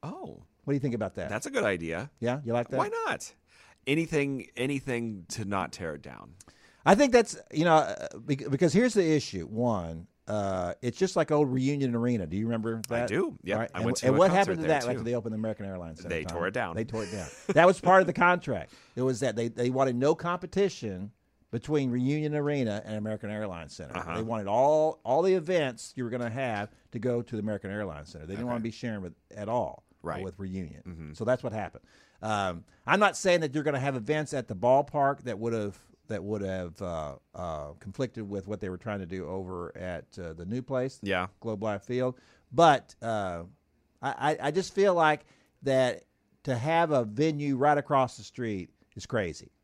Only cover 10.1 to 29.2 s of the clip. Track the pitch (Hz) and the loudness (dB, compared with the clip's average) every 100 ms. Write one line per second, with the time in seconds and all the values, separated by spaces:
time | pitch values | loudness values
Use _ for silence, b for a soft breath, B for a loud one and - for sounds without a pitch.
10.1 | _ - 107 101 92 87 - 120 117 185 | _ -4 -2 0 -2 -4 -4 -6 0 0
11.1 | 170 156 151 147 127 131 147 135 117 120 | 2 2 4 4 2 0 2 0 2 2
12.1 | 120 82 92 113 117 110 113 107 117 120 | 0 0 -2 0 -2 -2 -4 -4 -2 0
13.1 | 117 330 - - 98 113 - 113 123 127 | 0 -2 -4 -4 -2 -2 -2 -2 0 2
14.1 | 139 185 180 196 175 160 151 120 123 113 | 6 6 6 2 0 2 0 0 -4 -2
15.1 | 120 110 110 110 107 98 92 85 82 87 | -4 -4 -4 -4 -4 -8 -8 -10 -12 -6
16.1 | 85 76 85 87 117 104 85 113 110 101 | -4 -4 -2 -2 -2 -4 -4 -4 -4 -6
17.1 | 101 82 - - 151 175 185 175 190 180 | -8 -10 -12 0 6 8 6 6 8 6
18.1 | - 175 180 - 107 76 B B - 131 | 4 4 4 0 -6 -6 B B -2 0
19.1 | 120 131 107 117 110 123 127 135 123 139 | 0 0 0 -2 0 0 2 2 4 4
20.1 | 156 170 175 175 - 196 - 113 92 101 | 2 0 -4 -4 0 0 0 -8 -8 -10
21.1 | _ _ _ _ 117 - 151 135 123 127 | _ _ _ _ -8 0 0 2 2 2
22.1 | 151 151 151 143 147 120 104 107 107 107 | 0 0 0 0 0 0 -2 -4 -6 -4
23.1 | 107 104 107 107 87 78 - 71 87 82 | -6 -6 -6 -6 -8 -12 -14 -10 -8 -6
24.1 | 85 110 113 98 107 139 156 156 - - | -6 -4 -4 0 4 4 4 2 -2 0
25.1 | 135 185 190 156 180 143 113 - - 120 | 2 4 2 2 0 0 -4 -12 -6 -4
26.1 | 120 120 117 131 107 104 b b 123 123 | -4 -4 -4 -4 -4 -6 b b -4 0
27.1 | 120 117 110 104 104 98 101 101 73 73 | -2 -2 -4 -2 -4 -4 -6 -6 -8 -14
28.1 | 80 78 101 123 120 113 110 123 107 90 | -14 -10 -6 -4 -4 -4 -6 -8 -6 -8
29.1 | 85 | -14